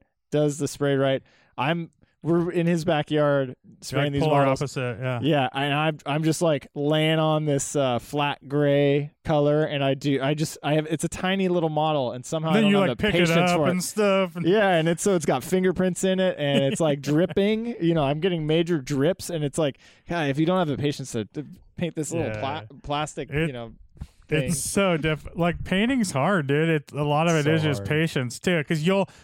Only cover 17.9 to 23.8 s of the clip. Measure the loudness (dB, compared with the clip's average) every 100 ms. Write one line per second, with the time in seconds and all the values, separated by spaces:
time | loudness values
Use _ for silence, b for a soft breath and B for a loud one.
17.9 | 2 0 0 -2 -2 0 0 2 -2 -2
18.9 | 0 0 -2 -6 -6 -4 -2 -2 -4 b
19.9 | b -8 -4 -2 0 2 2 0 -2 -4
20.9 | -4 -6 -6 -6 -10 -14 -16 -20 -8 -6
21.9 | -6 -6 -4 -4 -4 -6 -8 -10 -16 -6
22.9 | -4 -4 -8 -6 -4 -4 -4 -12 -16